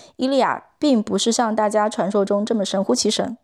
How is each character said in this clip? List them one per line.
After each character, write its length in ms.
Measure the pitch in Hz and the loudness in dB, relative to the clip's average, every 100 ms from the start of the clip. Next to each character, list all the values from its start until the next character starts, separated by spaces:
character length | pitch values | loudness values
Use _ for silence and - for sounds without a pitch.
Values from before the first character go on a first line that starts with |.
| - - | -20 -6
伊 100 | 262 | 0
利 120 | 269 | 2
亚 260 | 190 - - _ | 0 -2 -10 _
并 240 | 302 233 | 2 2
不 160 | 214 196 | 2 0
是 120 | 233 | 0
像 240 | 233 226 | 0 0
大 140 | 220 214 | 0 0
家 220 | 220 214 | 2 0
传 200 | - 180 | 0 0
说 140 | 202 | 0
中 220 | 196 202 214 | 0 0 0
这 80 | |
么 100 | 226 | -2
神 180 | 190 196 | -2 -2
乎 120 | 196 | 0
其 160 | 254 214 | 0 0
神。 260 | - 202 233 | -2 -4 -8